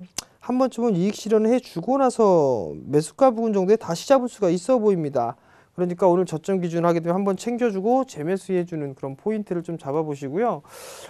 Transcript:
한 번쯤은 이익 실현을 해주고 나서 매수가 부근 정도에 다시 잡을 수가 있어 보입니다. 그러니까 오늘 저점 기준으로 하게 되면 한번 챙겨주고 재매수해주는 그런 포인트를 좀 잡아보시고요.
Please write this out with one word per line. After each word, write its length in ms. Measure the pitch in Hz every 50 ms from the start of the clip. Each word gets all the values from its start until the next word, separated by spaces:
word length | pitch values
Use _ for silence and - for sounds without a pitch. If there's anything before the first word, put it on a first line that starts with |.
| 180 - _ - - - _ _
한 180 | - - 247 254
번쯤은 380 | 269 254 - - 233 240 202
이익 180 | 170 180 208 -
실현을 380 | - - 208 220 214 220 220 247
해주고 460 | 247 - - - 202 170 233 262 277
나서 760 | 269 247 240 - 226 196 185 165 147 135 123 110 87 76 73 80 62
매수가 460 | - 135 151 160 - - - 269 262 226
부근 200 | 220 233 226 208
정도에 240 | 196 185 185 220
다시 320 | 220 - - 170 170 - -
잡을 180 | 269 262 247
수가 220 | 240 - - 202 175
있어 300 | 170 180 - - 262 240
보입니다. 580 | 214 214 196 170 156 143 143 127 117 117 123 - _ _ _ _ _ _ _
그러니까 320 | - 180 175 175 175 196
오늘 180 | 180 170 185 180
저점 380 | 170 160 156 - - 196 190 175
기준으로 260 | 170 165 170 165 170
하게 120 | 170 170
되면 140 | 160 170 175
한번 220 | 190 202 196 190
챙겨주고 680 | 180 - 233 240 233 247 233 196 190 185 226 247 269 254
재매수해주는 880 | 254 - 151 147 165 190 190 - - 190 180 175 175 170 156 147 139 131
그런 220 | - - 135 139
포인트를 460 | - - 208 220 214 208 - 185 175 165
좀 140 | - 170
잡아보시고요. 880 | 156 - 143 139 160 160 151 147 135 139 131 139 190 240 233 180 143 - - - - - - - - -